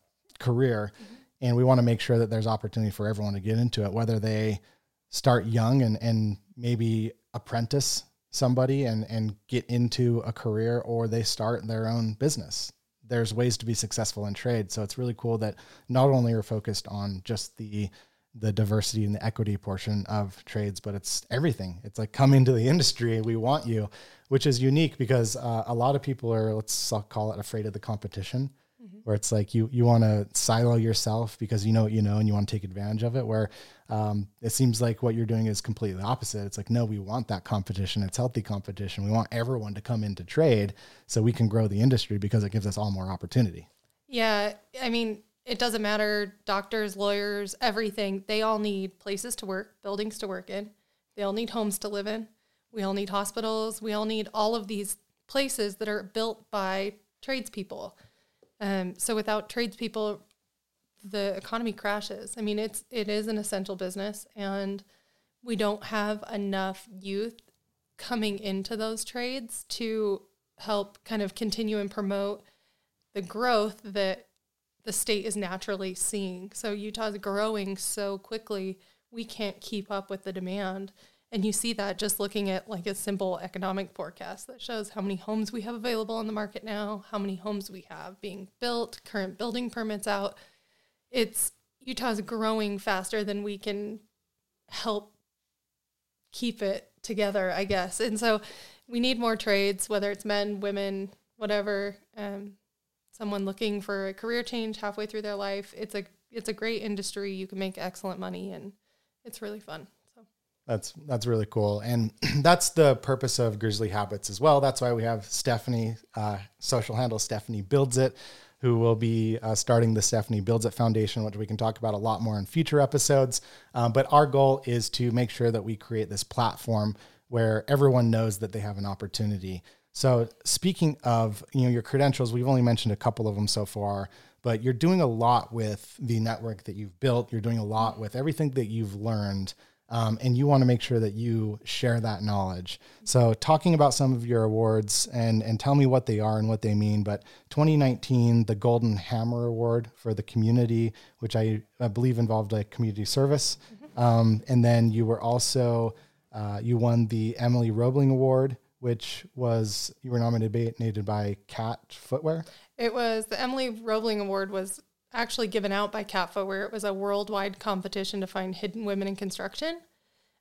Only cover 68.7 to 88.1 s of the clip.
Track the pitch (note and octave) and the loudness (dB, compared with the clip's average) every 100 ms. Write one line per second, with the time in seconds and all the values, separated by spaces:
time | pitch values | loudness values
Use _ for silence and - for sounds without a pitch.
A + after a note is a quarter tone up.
68.7 | A3 A3 A3 - B3 B3 C4 A3+ - - | -6 -4 -6 -8 -8 -6 -8 -10 -14 -10
69.7 | - A3+ A3 G#3+ G3 - _ _ _ - | -8 -4 -2 -2 -2 -6 _ _ _ -4
70.7 | G#3 G3+ - - A3 G3+ - A3 G3 G#3+ | -2 -4 -10 -6 -4 -4 -4 -4 -2 -2
71.7 | G#3+ G3+ G3+ G3 G3+ G3+ G#3 - _ _ | -2 -4 -4 -4 -2 -4 -6 -14 _ _
72.7 | _ _ _ _ G3+ F3 G#3 B3 A3+ G#3 | _ _ _ _ -10 -8 -4 2 2 2
73.7 | G#3 G#3 G3+ F#3+ F#3+ - _ _ _ _ | -4 -8 -2 -2 -2 -10 _ _ _ _
74.7 | _ - G3+ - G#3 A3 G#3 F#3+ F#3 - | _ -8 -4 0 0 -2 -4 -6 -6 -6
75.7 | F#3+ F#3+ F#3 - G#3 F#3+ F3+ F#3+ - A3 | -6 -6 -4 -4 -4 -6 -8 -12 -10 -8
76.7 | G#3 G#3+ A3 A3 G3+ G3+ G3 G#3+ G#3+ G3 | -6 -8 -6 -6 -6 -4 -2 0 -2 -4
77.7 | F#3+ - - G3+ G3 - A3 A3 G#3 F#3+ | -6 -6 -4 -4 -6 -8 -10 -8 -6 -6
78.7 | F#3+ _ _ _ A#3 A3+ - G3+ G3+ - | -10 _ _ _ -14 -12 -8 -8 -8 -8
79.7 | G#3 G3+ G3+ G3 F#3+ G3 F#3 F3+ G3 F#3+ | -8 -6 -8 -6 -10 -8 -8 -6 -6 -6
80.7 | F#3+ G3 - _ _ _ G3+ G3+ G3+ A#3 | -6 -10 -16 _ _ _ -2 -2 0 -2
81.7 | A3 G3+ F#3+ G#3+ - G3+ G#3 G3+ F#3 - | -4 -4 -4 -4 -2 -4 -2 -2 -4 -6
82.7 | G3 F3+ G3 - G3 F#3+ E3+ F3+ F#3+ F#3 | -8 -6 -6 -4 -4 -2 -4 -8 -6 -4
83.7 | F#3+ F#3 - D#3+ - F3+ G3 - B3+ - | -4 -6 -10 -12 -12 -14 -14 -16 -14 -8
84.7 | A3+ G#3 - G3 F#3+ - A3 G#3+ A#3+ G#3 | -8 -8 -6 -4 -4 -4 -4 -4 -6 -8
85.7 | A#3+ A#3+ A3+ A3 A3+ G#3+ G#3 G#3 - G#3+ | -6 -4 -4 -4 -6 -6 -6 -8 -10 -10
86.7 | G#3 G#3 G#3 - G#3+ G3+ F#3+ G3 G#3 G3 | -8 -6 -8 -8 -6 -4 -6 -6 -6 -8
87.7 | F#3 - D#3 D#3+ | -14 -16 -16 -16